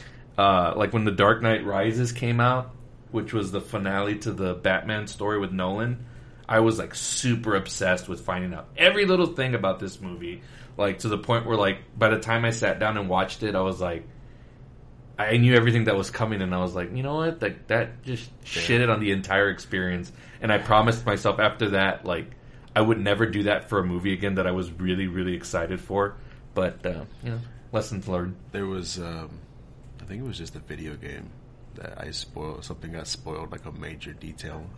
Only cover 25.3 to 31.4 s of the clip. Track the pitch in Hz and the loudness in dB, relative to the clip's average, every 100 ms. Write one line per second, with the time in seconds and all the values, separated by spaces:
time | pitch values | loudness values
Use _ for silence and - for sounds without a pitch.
25.3 | 87 - 90 82 92 - 98 101 - - | -4 -4 -4 -2 -6 -2 0 0 -4 -18
26.3 | - - 95 90 - 90 82 - - 123 | -20 -6 -2 -2 -2 -6 -6 -10 -10 -8
27.3 | 113 - - - 110 - 98 95 90 90 | -8 -10 -16 -6 -4 -4 -6 -4 -2 -4
28.3 | 92 - 104 95 92 82 90 85 82 80 | -8 -10 -6 -4 -6 -6 -8 -8 -8 -10
29.3 | 78 - - - - - - - 104 131 | -14 -18 -20 -20 -20 -18 -16 -12 -10 -10
30.3 | 85 80 78 76 76 78 73 73 73 - | -10 -12 -14 -14 -12 -12 -12 -12 -12 -14
31.3 | - | -18